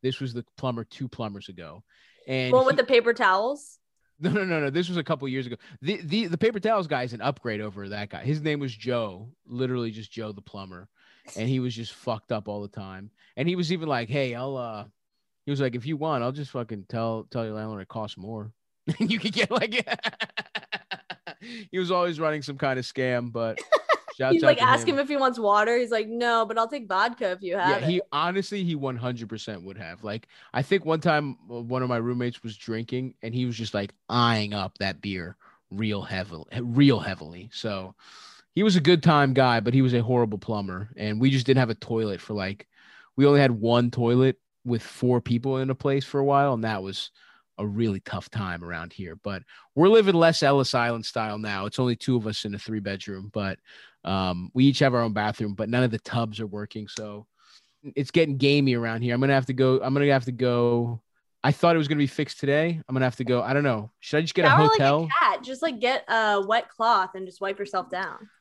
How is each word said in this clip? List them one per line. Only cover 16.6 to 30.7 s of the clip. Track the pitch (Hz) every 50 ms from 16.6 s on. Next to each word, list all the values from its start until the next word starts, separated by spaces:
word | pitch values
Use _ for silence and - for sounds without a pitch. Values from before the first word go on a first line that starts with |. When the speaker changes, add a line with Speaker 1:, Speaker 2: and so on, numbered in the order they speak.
| 120 110 113 104 95 _
Speaker 1:
tell, | - 117 113 113 113 113 107
tell | _ - 131 117
your | 110 107
landlord | 107 107 110 107 101
it | 95 _
costs | - 113 110 110 - -
more." | 90 101 113 110 104 107 - _ _ _ _ _ _ -
<laughs> | 170 -
And | 214 190
you | 208 220
could | 156 220 175
get, | 196 214 -
like, | 220 247 - 233 208
<laughs> | 254 - - 233 - - 226 - - 190 - - - 208 - _ 214 - _ - 196 - _ 190 190 _ _ 180 _ _ - 156 _ - 233 240 226 208 175
he | - 185
was | 185 170
always | 185 180 175 175 170 147
running | 165 156 151 151
some | 135 147 143 135
kind | - 139 131 127
of | 123
scam, | - - - 131 127 127 120 120 120
but | 113 120 117 113 110 - - - - - - -
Speaker 2:
<laughs> | 539 - - -
Speaker 1:
shouts | - - - - 349
Speaker 2:
He's | 330 320
Speaker 1:
out | 311
Speaker 2:
like, | 285 -
Speaker 1:
to | 240
Speaker 2:
"Ask | 254 254 - - -
Speaker 1:
him. | 294
Speaker 2:
him | 277
if | 285 269
he | 294 285
wants | 269 262 240 233
water." | 226 202 202 208 214 220 240 240
He's | 247 226
like, | 233 220 220 214
"No, | 226 233 240 240 233 226 226
but | 214 220 226
I'll | 226 233
take | 294 285 240 196
vodka | 185 190 208 240 240 - 247 190
if | 180 180
you | 196 185 175 202
have | 180 180 190 202
Speaker 1:
Yeah, | 131
he | 156 175 180
Speaker 2:
it." | - _
Speaker 1:
honestly, | - 143 156 175 180 196 196 - 208 202 190
he | 175 165
one | 147 139 135 127 120
hundred | 117 123 123 120 117 101
percent | 113 107 - - 107 92 85
would | 95 95 110
have. | 101 82 87 98 110
Like, | 107 101 113 - _ _ - - - _
I | 120
think | 131 -